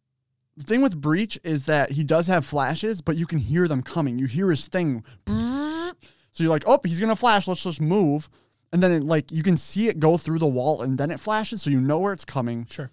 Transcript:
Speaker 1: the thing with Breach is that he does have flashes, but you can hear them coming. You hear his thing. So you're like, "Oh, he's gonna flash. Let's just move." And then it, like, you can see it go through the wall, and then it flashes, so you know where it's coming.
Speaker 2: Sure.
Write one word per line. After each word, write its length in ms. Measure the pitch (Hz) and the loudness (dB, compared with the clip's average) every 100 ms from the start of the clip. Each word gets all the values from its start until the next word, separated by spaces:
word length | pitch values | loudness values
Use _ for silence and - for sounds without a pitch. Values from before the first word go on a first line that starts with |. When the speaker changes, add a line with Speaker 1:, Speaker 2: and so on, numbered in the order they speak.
| _ _ _ _ _ - | _ _ _ _ _ -12
Speaker 1:
the 60 | |
thing 180 | 139 233 | -2 2
with 180 | 269 165 | 2 2
Breach 400 | 147 165 220 - | 0 0 0 -4
is 220 | 170 151 131 | -4 -2 2
that 260 | 151 - | 2 2
he 120 | 139 | 0
does 240 | 147 160 170 | 2 2 4
have 180 | 180 139 | 0 0
flashes, 560 | 147 131 156 214 202 | -2 -2 -2 -4 -4
but 140 | 160 160 | -2 -2
you 100 | 170 | 0
can 100 | 160 | -2
hear 280 | 104 165 175 | 0 2 2
them 140 | 135 | 0
coming. 340 | 123 170 143 120 | -4 -2 -2 -2
You 60 | 131 | -2
hear 240 | 135 190 | 0 0
his 180 | 147 - | 0 -2
thing. 360 | 185 165 120 - - - | -2 -2 -2 -6 -14 -4
So 1160 | 214 233 269 302 320 339 - - _ _ - | -2 -2 -4 -4 -4 -6 -10 -20 _ _ -2
you're 60 | 160 | 0
like, 120 | 156 - | 2 4
"Oh, 120 | 277 | 2
he's 160 | 185 165 | 2 -2
gonna 160 | 220 214 | 0 2
flash. 320 | 240 208 185 | 4 4 2
Let's 160 | 180 | -4
just 180 | 185 156 | -4 -2
move." 480 | 156 202 165 147 - _ _ _ _ | 0 2 2 0 -4 _ _ _ _
And 100 | 175 | 2
then 80 | 185 | 4
it, 120 | 165 | 2
like, 280 | 143 160 - | 2 0 -2
you 120 | 160 | -2
can 120 | 170 160 | 2 2
see 300 | - 190 226 | 0 -2 0
it 120 | 160 | 2
go 180 | 156 170 | 2 2
through 220 | - 160 | 0 0
the 80 | 156 | 0
wall, 340 | 127 135 151 | 0 0 0
and 160 | 127 131 | 0 -2
then 120 | 147 | -2
it 100 | 143 | -4
flashes, 400 | 214 214 214 208 | -2 -2 -2 -6
so 80 | - | 0
you 100 | 131 | 2
know 200 | 135 156 | 2 0
where 120 | 202 | 0
it's 120 | 190 - | -4 -6
coming. 400 | 139 120 117 117 | -4 -4 -4 -8
Speaker 2:
Sure. 220 | - 135 | -12 -14